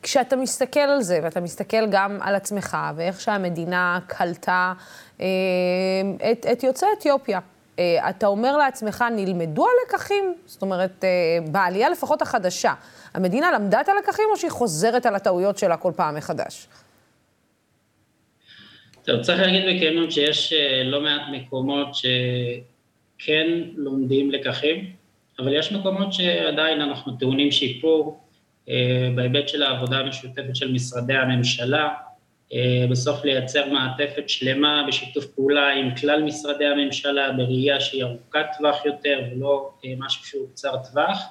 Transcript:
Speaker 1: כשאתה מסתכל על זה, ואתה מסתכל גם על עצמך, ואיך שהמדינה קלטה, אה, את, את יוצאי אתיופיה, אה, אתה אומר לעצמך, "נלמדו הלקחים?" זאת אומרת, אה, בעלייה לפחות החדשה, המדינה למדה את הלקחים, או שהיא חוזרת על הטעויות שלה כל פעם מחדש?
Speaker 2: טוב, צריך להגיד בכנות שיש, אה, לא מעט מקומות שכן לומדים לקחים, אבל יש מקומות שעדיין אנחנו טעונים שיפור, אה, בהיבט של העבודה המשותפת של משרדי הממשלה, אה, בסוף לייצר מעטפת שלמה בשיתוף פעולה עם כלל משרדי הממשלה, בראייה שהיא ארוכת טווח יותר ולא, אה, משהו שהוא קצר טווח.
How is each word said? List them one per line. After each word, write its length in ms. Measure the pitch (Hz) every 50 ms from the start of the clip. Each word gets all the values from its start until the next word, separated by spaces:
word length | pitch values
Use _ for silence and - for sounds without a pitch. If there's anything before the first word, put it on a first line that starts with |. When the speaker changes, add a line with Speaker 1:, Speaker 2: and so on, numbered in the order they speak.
Speaker 1:
כשאתה 340 | - - - 277 247 - 269
מסתכל 440 | 254 262 254 - - 262 247 - 294
על 220 | 285 277 285 285
זה, 180 | 240 170 180 165 151
ואתה 160 | 165 156 180
מסתכל 480 | 175 175 - - 196 - - 220 226 220
גם 260 | 196 196 196 202 202 202
על 140 | - 190 202
עצמך, 420 | 196 196 - 208 202 180 - - 160 151 151 151
ואיך 260 | 151 165 180 190 190
שהמדינה 800 | - - 208 202 185 180 175 160 165 165 180 180 180 180 175 180 - -
קלטה, 680 | - - 190 175 170 165 - - 185 180 180 180 180 180 - - - - - - _ _
אה, 40 | - 185 190 185 185 190 185 180 180 180 180 180 190 190 190 190 190 196 190 - - 214
את, 140 | 233 233 - -
את 120 | 247 240 262
יוצאי 240 | 254 262 - - 392 427 415
אתיופיה, 420 | - 302 277 277 - - 202 185 180 - _ _ _ _ _ -
אה, 300 | 180 175 165 151 - -
אתה 180 | 180 185 220 202
אומר 300 | 202 202 226 254 277 294
לעצמך, 480 | 294 269 262 - 220 214 196 - 247 233 233
"נלמדו 500 | 214 196 185 190 175 170 165 151 156 311 440
הלקחים?" 680 | 494 494 508 480 - 392 - - 403 403 392 381 349 339 -
זאת 160 | - - -
אומרת, 420 | - 196 190 180 185 185 185 - -
אה, 60 | 190 180 180 175 160 165 170 165 156
בעלייה 380 | 147 190 196 180 180 196 226 294
לפחות 320 | 349 - - - 294 302
החדשה, 520 | 311 - - 240 185 180 180 - - 226 143 - - - - - - - _
המדינה 380 | - 190 185 175 247 302 359
למדה 300 | 330 226 208 202 185 226
את 80 | 294 359
הלקחים, 360 | 392 403 403 - 381 - 427 427
או 60 | 427 359
שהיא 140 | - 339
חוזרת 540 | - - 240 226 160 151 175 226 233 247 240
על 100 | 247 208
הטעויות 420 | 196 196 214 185 175 185 202 196 196
שלה 200 | - 190 170 160
כל 140 | - 185 160
פעם 200 | - 180 156 147
מחדש? 520 | 151 147 - 170 135 - - - - - _ _ - _ _ _ _ _ _ _ _ _ _ _ _ _ _ _ _ _ _ _ _ _ _ _ _ _ _ _ _ _ _ _ _ _ _ - - - - - - _ _ _ - _
Speaker 2:
טוב, 160 | - 139 117
צריך 180 | - - 175 180
להגיד 240 | 190 185 180 190 185
בכנות 460 | 185 180 180 170 156 156 170 165 160
שיש, 420 | 165 151 143 151 147 - - - 165
אה, 300 | 156 147 139 131 131 127
לא 180 | 127 135 143
מעט 200 | 147 151 147 147 147 139
מקומות 560 | 139 131 127 - - 131 131 135 143 143 143 139 139
שכן 1500 | - - 127 127 123 123 123 123 123 123 120 120 123 123 _ _ _ _ _ _ _ _ _ _ _ - - 151 156 156 165 170 170 160 - -
לומדים 560 | 151 143 139 135 135 135 127 135 135 143 139
לקחים, 600 | 139 135 135 131 120 - - 147 165 190 196 185 - - _ _ _ _ _ _ _ -
אבל 140 | 127 135 139
יש 180 | 151 160 -
מקומות 420 | 208 196 190 190 190 190 196 196 -
שעדיין 680 | - 180 175 170 170 165 156 147 147 156 160 156 147
אנחנו 300 | 147 139 143 - - 135 123
טעונים 360 | - 131 127 135 135 143 143
שיפור, 680 | 143 - 143 123 - - - 160 160 156 147 - - - - _ _ _ _ _ _ _ _ -
אה, 400 | 123 127 123 123 127 127 127 127 127
בהיבט 320 | 127 123 123 127 143 143 -
של 160 | - 147 143
העבודה 340 | 135 131 123 127 127 131 135
המשותפת 580 | 131 135 131 - - 123 - - 123 127 127
של 160 | - 139 131
משרדי 420 | 131 127 123 - - 123 120 123 135
הממשלה, 760 | 135 131 127 127 123 123 120 - - 120 123 139 151 156 147 - - - - - _ _ _ _ _ _ _ -
אה, 320 | 123 123 127 123 123 123 120
בסוף 360 | 123 117 - 147 143 - -
לייצר 480 | 143 135 131 127 - - 147 139 135 143
מעטפת 560 | 139 131 131 127 127 147 143 - - 143 -
שלמה 560 | - - 127 131 131 135 147 147 147 147 143 135
בשיתוף 380 | 123 - - - - 147 135
פעולה 480 | - - - 135 135 143 147 139 139 139
עם 220 | 135 131 127 120
כלל 280 | - 147 143 147 151 156
משרדי 420 | 151 147 - - 147 143 143 147
הממשלה, 680 | 147 143 147 143 135 - - - 143 139 139 139 135
בראייה 480 | 127 127 127 123 127 127 131 143 143 139
שהיא 240 | - - - 135 127
ארוכת 420 | 123 120 - - _ - 151 156 - - -
טווח 280 | 147 151 143 - -
יותר 360 | 151 143 - - 147 139 131 123 120
ולא, 380 | 123 127 131 139 143 139 135 139 - _ -
אה, 80 | 131 127 127
משהו 280 | 135 135 - - -
שהוא 220 | - - 139 131 127 -
קצר 240 | - - 139 131 127 123 -
טווח. 320 | - 143 156 175 196 190 - -